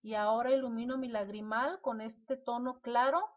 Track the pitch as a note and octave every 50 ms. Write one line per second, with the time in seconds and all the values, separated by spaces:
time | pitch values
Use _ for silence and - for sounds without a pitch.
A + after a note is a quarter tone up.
0 | - G#3+ A3 G#3+ G#3 G#3+ A3 A3+ A#3+ B3+ C4+ C4+ C4 B3+ A#3 A3+ A#3 B3 C4 C4+
1 | C4 B3 A3+ G#3+ G3+ G3 G#3 G#3+ G#3+ G#3+ G#3+ A3+ B3+ D4 F4+ F#4+ - C4+ A3+ A3
2 | A3 A3+ - - _ - C4 C4 - - A#3+ A#3+ B3 B3+ B3+ - - A#3+ A#3+ A#3+
3 | B3 C4+ C#4 E4+ G#4 G#4+ -